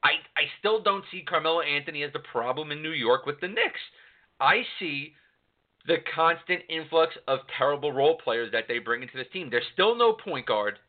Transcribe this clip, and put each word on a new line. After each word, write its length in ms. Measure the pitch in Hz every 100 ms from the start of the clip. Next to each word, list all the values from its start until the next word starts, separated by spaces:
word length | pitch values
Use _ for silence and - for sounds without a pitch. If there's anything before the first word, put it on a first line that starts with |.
I, 80 | 143 156 - -
I 60 | 147 -
still 240 | 202 220
don't 220 | 214 196 -
see 120 | 185
Carmelo 380 | 147 170 156 165
Anthony 420 | 147 143 143 151
as 100 | 147
the 80 | 143
problem 500 | - 120 120 131 151
in 120 | 147
New 80 | 156
York 360 | 160 117 127 139
with 140 | 147
the 80 | 180
Knicks. 320 | 214 381 - - _ - _ _ _
I 220 | 135 202 233 -
see 360 | 175 143 151 _ _ _ _ _ _ _ -
the 100 | 160 -
constant 480 | 160 165 165 - 180 -
influx 460 | 160 147 160 160 - -
of 140 | 135 - -
terrible 360 | 131 143 147
role 260 | 131 143 165
players 280 | - 117 117
that 120 | 113 113
they 100 | 120
bring 240 | 110 117
into 140 | 127 131
this 100 | 127
team. 160 | 190 156
There's 140 | 120 -
still 240 | - 196 233
no 160 | 233
point 340 | 220 - 143 120
guard 320 | 107 104 -